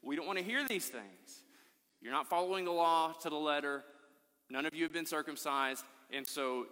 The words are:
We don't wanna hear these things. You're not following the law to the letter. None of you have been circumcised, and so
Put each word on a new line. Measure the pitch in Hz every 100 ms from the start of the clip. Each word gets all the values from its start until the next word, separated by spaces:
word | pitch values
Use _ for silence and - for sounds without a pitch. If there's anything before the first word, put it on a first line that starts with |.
We | 123 147
don't | 165
wanna | 190
hear | 180 247 277
these | 202 -
things. | 123 101 92 - - - - - _ _ _
You're | 113
not | 139 139
following | 175 180 190
the | 180
law | 170 165 165 160
to | 160 170
the | 151
letter. | 151 147 143 139 135 - - _ _ _ _
None | 131 151
of |
you | 156
have | 165
been | 160 160
circumcised, | 156 151 139 151 139 135 131 - - -
and | 139 131
so | - 131 127 117